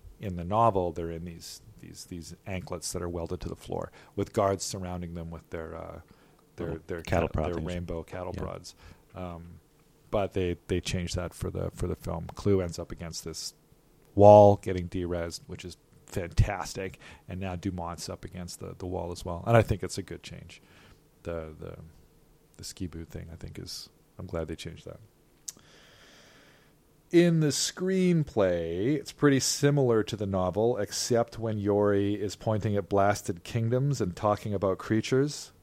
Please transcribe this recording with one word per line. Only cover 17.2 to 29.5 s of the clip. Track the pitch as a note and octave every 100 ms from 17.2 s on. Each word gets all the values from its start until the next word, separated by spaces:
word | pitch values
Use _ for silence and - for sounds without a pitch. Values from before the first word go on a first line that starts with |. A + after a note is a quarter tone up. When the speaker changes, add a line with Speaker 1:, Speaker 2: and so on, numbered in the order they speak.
| -
Speaker 1:
and | F2+
now | F#2+ F2+
Dumont's | G2 F2+ E2+ E2 -
up | F2+
against | - F#2 F2 -
the, | F#2 F2+
the | F2+
wall | F2+ F2
as | F2 F2+
well. | E2+ -
And | A#2
I |
think | G#2 G#2
it's | F#2+ -
a |
good | F#2 D#2+
change. | - F2 F2 - _ - - - _ _
The, | E2+ E2 D#2 D#2+
the, | E2 E2+ E2 - - _ _ _ _ -
the |
ski | - - F2+
boot | E2 E2
thing, | E2+ E2+
I | E2
think, | - -
is, | F2+ - - _ _ -
I'm | F#2
glad | E2 D#2+
they | D#2+
changed | E2+ D#2+ -
that. | - - _ _ _ - - - - - - - - - - - _ _ _ _ _ -
In | E3+ E3+ E3
the | D3+
screenplay, | - - - F#3 F#3+ F3+ E3+ C#3+ A2 F#2+ F2 E2 E2+ A#2 D3+
it's | -
pretty | - C#3+ C3+
similar | -